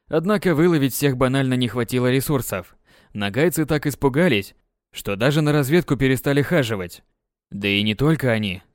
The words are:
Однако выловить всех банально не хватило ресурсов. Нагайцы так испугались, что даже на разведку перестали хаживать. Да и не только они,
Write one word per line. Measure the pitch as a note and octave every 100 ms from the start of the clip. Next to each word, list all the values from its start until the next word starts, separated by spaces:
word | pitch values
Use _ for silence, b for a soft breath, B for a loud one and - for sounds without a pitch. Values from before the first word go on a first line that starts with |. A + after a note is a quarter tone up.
| -
Однако | D#3+ E3+ G#3+ F#3
выловить | D3 F3+ D#3+ C3+
всех | - C#3+ B2+
банально | B2+ C3+ C3+
не | B2+ A#2+
хватило | A#2+ A#2 B2+ B2
ресурсов. | C3 C#3+ C#3 - F#2+ - _ b b b
Нагайцы | G#2+ G2+ A2 E3+ D#3+ D3+
так | D3+ D3
испугались, | - C#3 C3 F3+ G#2+ - - _ _ _
что | - - G2+
даже | B2+ D3+
на | D3
разведку | D3+ C3 F3 - C#3
перестали | C3 C3 C#3+ C#3+
хаживать. | C3+ E3+ A2+ G#2 F2 - _ _ _ _ _
Да | G2+ G2+
и | G2+
не | G#2+
только | G#2 C#3+ D#3+ B2+
они, | A2 G#2 F2+ -